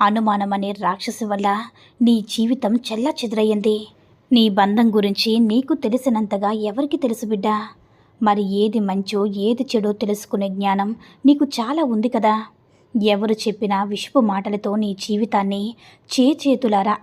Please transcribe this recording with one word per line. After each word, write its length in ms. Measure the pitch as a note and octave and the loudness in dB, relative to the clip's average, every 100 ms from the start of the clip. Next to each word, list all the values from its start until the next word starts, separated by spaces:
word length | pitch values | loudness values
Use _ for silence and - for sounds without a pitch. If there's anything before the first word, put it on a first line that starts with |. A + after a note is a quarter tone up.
అనుమానం 520 | G#3 G#3+ G#3+ G#3 G3+ | 0 2 2 0 -2
అనే 180 | G3 G3 | -2 -2
రాక్షసి 540 | G3 F3+ F#3+ - A3+ G#3+ | -2 -2 -4 -6 -6 -4
వల్ల 380 | G3+ G3+ G3+ A#3 - - - | -2 0 -2 -4 -16 -16 0
నీ 240 | A#3 A3+ G#3 | 4 4 2
జీవితం 460 | - A3+ C4 G3+ A#3 | -2 0 0 0 -2
చెల్లాచెదురయ్యింది. 1120 | - A3 C4 D#4 A#3 G#3+ G#3+ G#3+ G#3+ G#3+ G#3+ _ _ _ - | -2 -4 -4 -4 -4 0 2 2 0 -2 -4 _ _ _ 0
నీ 180 | A#3 A3 | 4 4
బంధం 460 | G3 G3 G#3 A#3 G#3+ | 4 2 4 4 4
గురించి 440 | G3+ G3+ A#3 A3+ | 2 0 0 2
నీకు 340 | A3+ A3+ C4+ | 2 2 0
తెలిసినంతగా 800 | D#4 A3 B3 C4 A3 G#3 G3+ G3+ | -2 0 -2 0 0 0 -2 -2
ఎవరికి 460 | A3 G#3 G#3 C#4+ D#4+ | -2 -4 -2 -2 -2
తెలుసు 280 | B3 A3+ G#3+ | -2 -4 -4
బిడ్డా? 420 | G#3+ G#3+ G#3+ G#3+ - _ _ _ - | -2 0 -2 -4 -16 _ _ _ -2
మరి 300 | G#3+ G3+ G3 | 2 2 0
ఏది 260 | G3 G#3+ A3+ | 0 0 0
మంచో, 460 | G3+ F#3+ G3 G#3 G#3 | 0 -2 -2 -2 -2
ఏది 420 | G3 G3+ A#3+ B3+ A3+ | 0 0 0 0 -2
చెడో 160 | G#3 | 0
తెలుసుకునే 580 | G#3 G#3 G#3 - G3+ G3 | -2 -4 -4 -4 -4 -4
జ్ఞానం 460 | F#3+ G3+ G3 G3+ A3+ - - C4 | -2 -2 0 -2 -6 -12 0 4
నీకు 200 | C#4+ C#4+ | 4 2
చాలా 380 | - A3+ D#4 | -2 -4 -2
ఉంది 260 | C#4+ A3 A#3 | 0 0 0
కదా. 340 | A#3+ G#3+ G#3+ A3 _ _ _ _ A3+ | 2 2 0 -2 _ _ _ _ -2
ఎవరు 300 | G#3 G3+ G#3+ | 2 2 0
చెప్పినా 500 | A3 A3 G#3 G#3 G3 | -2 -2 -4 -2 -2
విషపు 360 | G3+ G3+ - C#4+ | -2 -6 -2 2
మాటలతో 560 | A3 G3 G3 G#3 G#3 G#3 | 2 0 -4 -4 -2 -2
నీ 220 | G#3 G3 | -2 -4
జీవితాన్ని 760 | - G#3 G#3+ G#3+ G3 G3+ G#3 A#3 - - - - | -4 -2 0 0 0 -2 -6 -10 -18 -20 -4 2
చేతులారా 760 | B3+ D4+ C#4+ B3+ A3+ G3+ G3+ G#3+ | 2 2 0 0 2 0 0 -2